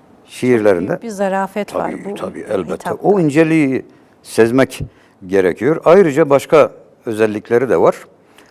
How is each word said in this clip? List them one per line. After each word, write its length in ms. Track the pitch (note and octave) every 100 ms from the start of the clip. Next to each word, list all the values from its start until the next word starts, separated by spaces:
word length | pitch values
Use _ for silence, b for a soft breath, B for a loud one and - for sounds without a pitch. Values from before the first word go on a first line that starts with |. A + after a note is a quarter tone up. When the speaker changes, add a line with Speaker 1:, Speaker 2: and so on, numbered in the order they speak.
| _ _ _
Speaker 1:
Şiirlerinde. 640 | - B2+ A#2+ G#2 F2+ F2+
Speaker 2:
Büyük 140 | F3
bir 60 | A#3
zarafet 640 | G3 G3 F#3+ F#3+ - G3+ F3+
var 160 | F3
Speaker 1:
Tabii, 140 | F#3 G3
Speaker 2:
bu 100 | G3+
Speaker 1:
tabii, 300 | - - -
elbette. 240 | G#2 E2
Speaker 2:
hitapta. 200 | B2 F3+ - D#3
Speaker 1:
O 120 | G3+
inceliği 680 | D#3 C#3 D#3+ D#3+ C#3 C3 - b b b
sezmek 580 | - - A2+ B2+ B2+ - - b b b F#2
gerekiyor. 540 | F#2+ F#2 D#2+ A2+ D#3+ -
Ayrıca 440 | F3+ F3 C3+ D#3
başka 420 | C#3 - D#3+ A#2 - _ _ -
özellikleri 640 | G#2+ A2 G#2 - A#2+ B2+
de 80 | E2+
var. 180 | A#2+ F#3 - _ b b b